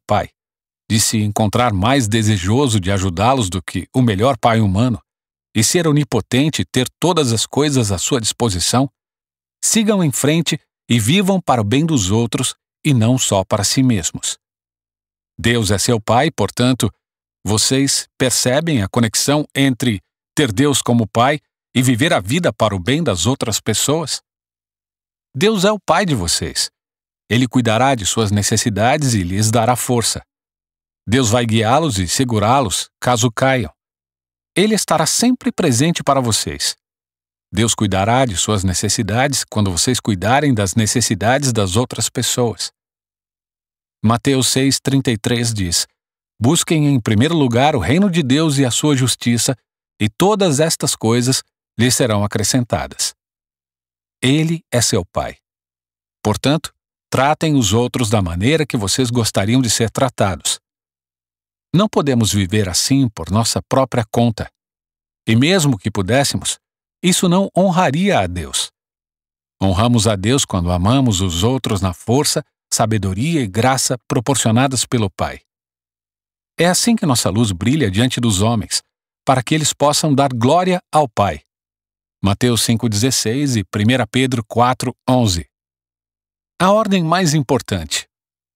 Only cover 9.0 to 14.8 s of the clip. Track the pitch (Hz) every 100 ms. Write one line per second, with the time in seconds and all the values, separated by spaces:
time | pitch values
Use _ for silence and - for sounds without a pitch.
9 | _ _ _ _ _ - - 226 214 202
10 | 156 - 139 160 - 156 _ _ - 120
11 | 104 196 190 190 - 120 104 135 160 139
12 | 92 110 117 139 127 - _ _ 156 127
13 | 113 127 - 98 - 104 - 135 131 101
14 | - - - - _ _ _ _